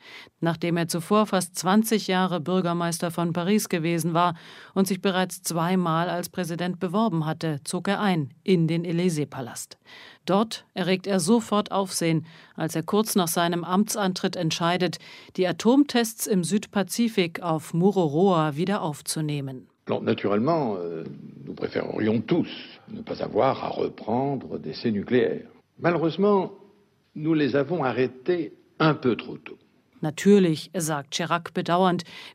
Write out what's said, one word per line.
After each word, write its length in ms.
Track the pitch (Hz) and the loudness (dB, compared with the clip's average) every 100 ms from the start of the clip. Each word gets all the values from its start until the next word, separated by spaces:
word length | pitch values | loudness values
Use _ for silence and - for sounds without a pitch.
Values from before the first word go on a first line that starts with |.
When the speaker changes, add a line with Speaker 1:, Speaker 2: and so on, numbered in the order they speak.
| - - - _ | -20 -20 -20 _
Speaker 1:
Nachdem 360 | 165 165 175 170 | -2 0 0 0
er 100 | 165 | 0
zuvor 380 | 170 - 208 208 | -4 2 2 4
fast 320 | 185 180 - | 0 -2 -4
zwanzig 480 | 185 208 220 214 - | 2 2 4 0 2
Jahre 340 | 185 185 180 | 0 0 -2
Bürgermeister 720 | 151 185 175 170 170 170 175 | 0 0 0 -2 -2 -2 -4
von 240 | 170 170 | -2 -2
Paris 340 | 170 175 214 214 | -2 2 0 0
gewesen 460 | 175 160 170 170 | -2 0 0 0
war 220 | 165 175 170 - - - 190 | 2 2 0 -14 -20 -6 0
und 120 | 190 | 0
sich 140 | 190 | 0
bereits 400 | 196 180 180 - | 0 0 -2 -4
zweimal 680 | - 165 165 185 175 160 175 | -4 0 2 2 2 0 0
als 220 | 175 175 | -4 -6
Präsident 500 | - 170 170 180 180 | -6 -6 -4 -4 -4
beworben 460 | 185 190 226 165 156 | -2 0 0 0 -2
hatte, 360 | 160 160 147 | -4 -4 -4
zog 240 | - 180 180 | -6 -6 -2
er 120 | 196 | 0
ein 320 | 208 180 131 - | 0 0 -2 -6
in 240 | - 185 165 | 0 2 4
den 180 | 170 175 | 0 -2
Élysée-Palast. 960 | 170 180 151 139 135 127 - - - - - - - - | 0 0 0 -4 -8 -10 -12 -14 -18 -20 -20 -20 -12 0
Dort 400 | 196 226 - _ - | 0 0 -6 _ -4
erregt 320 | 175 185 196 | 0 0 0
er 120 | 190 | 0
sofort 520 | 160 233 220 208 214 | 4 2 4 -2 0
Aufsehen, 560 | 196 190 - 165 160 160 - - - | -2 -2 -2 0 0 -2 -20 -20 -6
als 200 | 160 165 | -4 -4
er 80 | |
kurz 320 | 160 208 220 - | 0 0 2 0
nach 120 | 170 | 0
seinem 360 | 180 170 170 | 2 0 0
Amtsantritt 720 | 170 185 220 226 190 185 190 185 | 0 0 2 0 -2 0 -4 -2
entscheidet, 640 | 165 - 170 180 180 - - - - - | -2 0 0 2 0 -2 -16 -20 -12 -2
die 120 | 180 | -2
Atomtests 800 | 175 214 277 285 240 226 - 262 | 2 4 4 4 2 0 -4 0
im 160 | 190 | 0
Südpazifik 1000 | 160 208 - 208 185 - 233 214 170 170 | 2 -2 0 -2 -2 0 0 2 -2 -2
auf 320 | 180 160 - | -2 -2 -2
Mururoa 840 | 165 190 190 156 147 196 170 156 143 | 2 4 4 2 4 4 4 2 0
wieder 280 | 185 202 | -2 -2
aufzunehmen. 840 | 185 143 - 156 151 147 135 127 - _ - | -4 -6 -6 -4 -2 -4 -6 -10 -18 _ -6
Speaker 2:
Alors, 140 | 113 | -2
naturellement, 720 | - 110 104 104 131 165 127 95 | 0 0 2 2 2 2 0 -2
euh, 280 | 85 82 82 71 - - - | -4 -6 -10 -14 -18 -16 -14
nous 100 | - | -8
préférerions 680 | - - 50 50 107 110 | -4 -4 -4 0 2 0
tous 260 | - 170 - - - - - | 2 0 0 -8 -16 -20 -16
ne 120 | - | -14
pas 220 | - - | -10 -8
avoir 400 | - 104 131 117 | -2 2 2 0
à 60 | - | -4
reprendre 920 | - 87 - - 117 139 131 - 87 | -4 -4 -4 -4 -2 -2 -4 -6 -10
d'essais 320 | 76 76 123 | -10 -4 -2
nucléaires. 560 | 101 - 123 98 - - - _ - | -2 2 2 2 -2 -10 -20 _ -4
Malheureusement, 720 | 165 170 160 156 202 202 170 - - _ _ _ _ 147 | -2 0 0 2 2 4 0 -10 -20 _ _ _ _ -6
nous 180 | 156 | 0
les 220 | 156 139 139 | 2 2 2
avons 280 | 135 175 | 0 0
arrêtés 680 | 131 117 127 - - 175 151 - _ - | 0 0 -2 -2 -2 -2 -2 -10 _ 0
un 160 | 160 | 2
peu 220 | 143 127 104 | 4 0 0
trop 220 | - - | -6 -14
tôt. 200 | - - _ _ _ _ | -16 -20 _ _ _ _
Speaker 1:
Natürlich, 680 | 156 143 196 202 180 151 - 190 | -6 2 6 8 6 2 -4 -6
sagt 400 | 160 147 139 - | -4 -4 -4 -6
Chirac 400 | 160 170 170 185 | 0 -2 -2 -6
bedauernd, 480 | 175 175 185 170 - - - | 0 4 4 2 -4 -18 -16